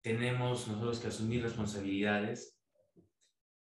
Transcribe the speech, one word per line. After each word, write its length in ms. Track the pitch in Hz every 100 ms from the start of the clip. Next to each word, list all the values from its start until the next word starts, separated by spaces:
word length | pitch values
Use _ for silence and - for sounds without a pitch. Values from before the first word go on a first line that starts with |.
tenemos 680 | 113 113 123 123 123 123 110
nosotros 320 | 104 117 117
que 80 | 110
asumir 340 | 101 110 120
responsabilidades, 1120 | 117 113 104 104 95 98 104 104 104 120 - _ _ _ _ - - _ _ _ _ _ _